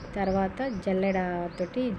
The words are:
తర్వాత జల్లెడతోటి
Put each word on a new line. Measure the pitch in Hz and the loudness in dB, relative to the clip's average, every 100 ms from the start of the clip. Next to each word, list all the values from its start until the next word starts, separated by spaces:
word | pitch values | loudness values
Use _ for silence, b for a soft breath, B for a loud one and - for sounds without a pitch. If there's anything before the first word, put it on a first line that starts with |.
| - 202 | -8 -2
తర్వాత | 196 190 190 190 269 196 196 | 2 2 2 0 -4 -2 0
జల్లెడతోటి | 185 196 190 180 175 175 - 175 254 254 | 2 4 2 0 -2 -4 -4 -4 0 -2